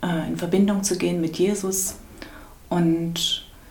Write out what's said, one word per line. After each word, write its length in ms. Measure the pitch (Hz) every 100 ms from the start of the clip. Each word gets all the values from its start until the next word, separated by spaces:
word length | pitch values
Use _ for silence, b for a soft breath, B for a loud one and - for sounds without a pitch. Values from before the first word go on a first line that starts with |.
äh, 240 | 180 165 165
in 100 | 165
Verbindung 460 | 175 185 202 196
zu 160 | 190 175
gehen 220 | 175 175
mit 180 | 160 156
Jesus 560 | 180 202 190 190 - - B B B B B B -
und 760 | 175 170 165 170 170 - - - B B